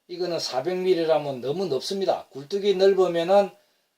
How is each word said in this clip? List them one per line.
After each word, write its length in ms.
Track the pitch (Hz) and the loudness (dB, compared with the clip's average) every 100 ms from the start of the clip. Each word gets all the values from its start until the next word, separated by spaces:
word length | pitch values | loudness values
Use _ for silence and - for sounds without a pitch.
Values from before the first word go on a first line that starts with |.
| - | -16
이거는 300 | 175 175 160 | -8 -6 -6
사백 400 | - 123 151 185 | -6 -4 -4 -2
밀리라면 640 | 185 170 160 151 147 131 | 0 0 2 0 0 -6
너무 240 | 120 165 190 | -6 -4 -4
높습니다. 600 | 131 - 196 180 - - | -4 -4 -4 -2 -2 -4
굴뚝이 460 | 131 143 202 202 185 | -18 -8 -4 0 4
넓으면은 760 | 196 190 180 170 165 196 196 - _ _ _ | 4 6 2 2 4 4 4 -2 _ _ _